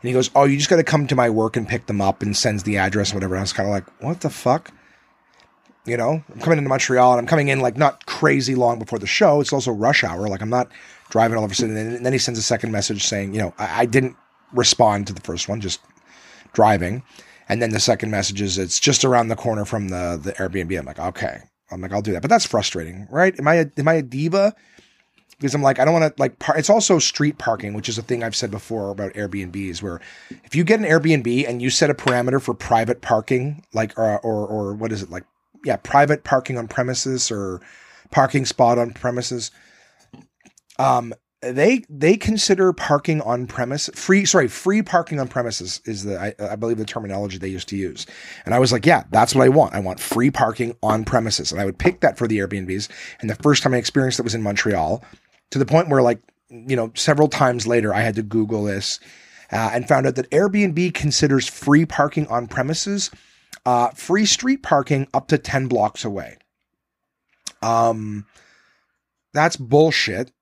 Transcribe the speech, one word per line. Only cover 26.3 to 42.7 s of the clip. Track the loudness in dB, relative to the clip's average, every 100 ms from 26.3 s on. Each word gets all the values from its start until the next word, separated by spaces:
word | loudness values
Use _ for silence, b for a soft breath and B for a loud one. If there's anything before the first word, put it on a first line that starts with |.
| _
par-, | -2 0
it's | 4
also | 4 4 2
street | 2 0 -2 0
parking, | -4 -4 -6
which | -8 -8
is | -8
a |
thing | -6 -4
I've | -4
said | -6 -6
before | -8 -8 -6 -6
about | -6 -8
Airbnbs, | -6 -8 -6 -8 -8 -8 -8
where | -10 -10 B B B B
if | B
you | 0
get | 2 2
an |
Airbnb | 4 4 4 2 2 0 -2
and | -2
you | -2
set | 2 2
a |
parameter | 2 0 0 2 0
for | -2
private | -6 0 2 2 -4
parking, | 0 0 2 0 0 -8 _
like, | -4 -4 0
or, | 0 0
or, | -2 -4 -4
or | -4 -4
what | -6 -6
is | -6
it? | -8
Like, | -12 -16 _ _ _
yeah, | -4
private | -4 2 4 4 2
parking | 0 0 0 -8
on | -6
premises | -4 -4 -4 -4 -4 -4
or | -4 -6 -8 B B B B B
parking | 2 2 2
spot | -2 2 4 4
on | 0
premises. | -4 -6 -4 -6 -8 -10 b b b b b b -20 _ _ _ _ _ -2
Um, | 0 0 -2 -16 _ _
they, | -6 2 4 4 -2
they | 0 2 4
consider | 2 0 2 4 2